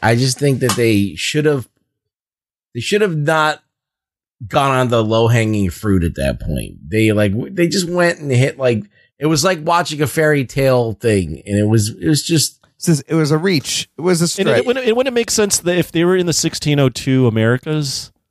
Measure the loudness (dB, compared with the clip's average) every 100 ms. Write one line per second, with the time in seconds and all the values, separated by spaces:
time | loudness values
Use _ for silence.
0 | 0 2 0 0 0 0 0 0 2 2
1 | 0 -4 -4 0 0 0 -4 _ _ _
2 | _ _ _ _ _ _ _ -10 -2 0
3 | 0 0 0 0 0 -2 _ _ _ _
4 | _ _ _ _ -4 0 2 2 2 2
5 | 2 2 4 2 2 0 -2 -2 0 2
6 | 2 -2 -4 -4 -4 -6 -8 -14 -4 0
7 | 2 2 0 0 -4 -2 0 0 -2 0
8 | 0 0 -2 0 0 0 0 0 -4 _
9 | _ _ -2 0 0 -2 0 0 0 -2
10 | -2 0 2 2 0 0 2 2 0 -2
11 | 0 2 0 -6 -6 -2 2 2 2 -2
12 | -2 0 0 0 -2 -6 _ _ -2 -2
13 | 0 -2 0 0 0 -2 -2 -6 -8 -6
14 | -2 0 0 0 0 2 0 0 0 0
15 | 0 -2 -2 0 0 0 0 0 0 0
16 | 2 2 0 -2 -2 -4 -2 2 0 0
17 | 0 2 2 2 2 0 -2 -4 -4 -8
18 | -12 _ _